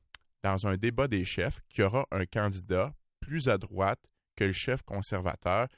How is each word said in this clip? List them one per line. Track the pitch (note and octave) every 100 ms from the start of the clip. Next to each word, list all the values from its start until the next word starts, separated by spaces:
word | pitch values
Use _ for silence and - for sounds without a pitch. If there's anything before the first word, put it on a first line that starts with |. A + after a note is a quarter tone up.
| _ - _ _
dans | G2 F#2+ G#2
un | F#2+
débat | A#2 A#2 C#3
des | G2+
chefs | F2+ - E2+ - -
qu'il | -
y | G2
aura | B2 C3+
un | F#2+
candidat | F2+ A2+ G#2 F#2+ F#2+ F#2 B2+ - _ _
plus | - D#3 B2+
à | G2+
droite | F#2+ F#2+ F#2+ B2 _ _ _ -
que |
le | G2
chef | F#2+ - C3
conservateur | - G2+ G2 G2 F2+ C#2+ F2 G2 B2+